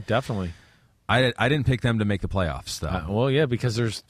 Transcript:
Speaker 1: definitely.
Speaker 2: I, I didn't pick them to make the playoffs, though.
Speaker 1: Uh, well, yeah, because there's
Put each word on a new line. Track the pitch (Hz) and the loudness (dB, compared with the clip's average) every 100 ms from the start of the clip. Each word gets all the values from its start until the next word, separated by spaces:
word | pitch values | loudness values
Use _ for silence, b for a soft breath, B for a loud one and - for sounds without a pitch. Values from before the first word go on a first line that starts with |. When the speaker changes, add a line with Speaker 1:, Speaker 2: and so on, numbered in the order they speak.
| 110 | 0
Speaker 1:
definitely. | 113 - 107 90 82 b b b b - | 0 0 -4 -4 -8 b b b b 0
Speaker 2:
I, | 110 127 - | 2 2 2
I | 120 | 2
didn't | 151 131 | 2 2
pick | 131 | 2
them | 120 113 | 2 2
to | 104 | 0
make | 101 | 0
the | 90 | -2
playoffs, | 101 85 65 - - | 0 0 -2 -8 -6
though. | 76 | -4
Speaker 1:
Uh, | - 78 | -4 -2
well, | 104 135 | 0 2
yeah, | 135 151 | 2 0
because | 120 123 110 | 0 -2 0
there's | 117 98 | -2 -4